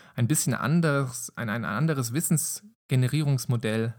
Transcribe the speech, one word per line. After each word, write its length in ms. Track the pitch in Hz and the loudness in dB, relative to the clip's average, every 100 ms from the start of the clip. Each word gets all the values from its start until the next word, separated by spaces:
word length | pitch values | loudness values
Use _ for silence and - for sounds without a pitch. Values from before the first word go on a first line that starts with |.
| - - | -10 -2
ein 120 | 120 | 0
bisschen 260 | 156 - | 0 0
anderes, 800 | 120 120 170 160 139 131 - - - | 0 2 2 2 2 -2 -6 -12 -8
ein, 140 | 113 | -6
ein 160 | 117 87 | -4 -4
anderes 480 | 104 160 139 117 | 0 0 0 -2
Wissensgenerierungsmodell 1800 | 131 - 156 - - - _ - 131 127 147 147 131 - 120 113 110 113 | -2 0 0 0 -8 -14 _ -2 2 2 2 2 0 0 0 0 0 -2